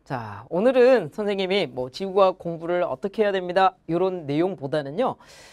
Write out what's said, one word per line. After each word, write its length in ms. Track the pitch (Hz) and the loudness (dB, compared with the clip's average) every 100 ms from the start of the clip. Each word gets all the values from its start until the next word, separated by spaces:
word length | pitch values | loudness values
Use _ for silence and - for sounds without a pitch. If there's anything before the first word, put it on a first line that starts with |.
자, 400 | - 131 110 101 120 | -10 -8 -8 -14 -6
오늘은 580 | 165 233 254 247 254 151 | 0 2 6 6 4 0
선생님이 540 | - 208 196 185 196 151 | -6 -4 -2 0 0 -2
뭐 200 | 127 127 | -4 -8
지구과학 500 | - 196 190 190 185 | -8 -2 4 4 2
공부를 440 | 170 165 165 175 | -8 -8 -4 -2
어떻게 400 | 170 131 202 220 | -2 -4 -6 -2
해야 100 | 208 | 0
됩니다, 440 | 190 180 180 190 - - | 0 0 2 2 0 -4
요런 380 | 170 190 180 147 | -2 0 -2 -4
내용보다는요, 920 | 147 185 160 135 151 139 156 254 - - - - | 0 0 -2 -4 -4 -4 -2 -2 -4 -14 -20 -20